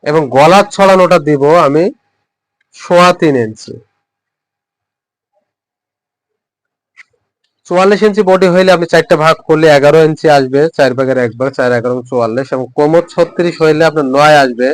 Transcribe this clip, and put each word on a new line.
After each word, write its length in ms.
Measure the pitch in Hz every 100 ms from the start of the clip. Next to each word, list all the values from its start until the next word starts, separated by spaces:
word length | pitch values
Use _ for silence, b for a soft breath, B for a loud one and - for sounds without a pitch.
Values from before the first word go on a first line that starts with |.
| -
এবং 140 | 156 143
গলার 320 | 127 151 190 196
ছড়ানোটা 440 | - 196 190 175 175 147
দিব 140 | 147 143 170 151
আমি 180 | 147 185 - _ _ _ _ _ _ _
সোয়া 360 | _ - 175 180 180
তিন 140 | 165 135
ইঞ্চি। 300 | 110 110 - 117 _ _ _ _ _ _ _ _ _ _ _ _ _ _ _ _ _ _ _ _ _ _ _ _ _ _ _ _ _ _ _ _ _ _ _ _ _ _ _
চুয়াল্লিশ 340 | 180 190 202 214
ইঞ্চি 160 | 202 190
বডি 180 | 185 185
হইলে 160 | 175 190
আপনি 140 | 175 170
চারটা 240 | 165 156 165
ভাগ 120 | 156 160 -
করলে 180 | 156 160 143
এগারো 220 | 143 160 156
ইঞ্চি 180 | 156 165 143
আসবে, 240 | 131 135 160 -
চার 140 | 135
ভাগের 240 | 123 131 131
এক 140 | 120 117
ভাগ, 120 | 131 135
চার 120 | 127 120
এগারো 160 | 117 127 123
চুয়াল্লিশ 360 | 127 113 117 135
এবং 120 | 131 127
কোমর 300 | - 147 165 170
ছত্রিশ 420 | - 170 - 175 160
হইলে 200 | 160 151 160
আপনার 160 | 151 135 135
নয় 200 | 151 151
আসবে। 240 | 135 117 127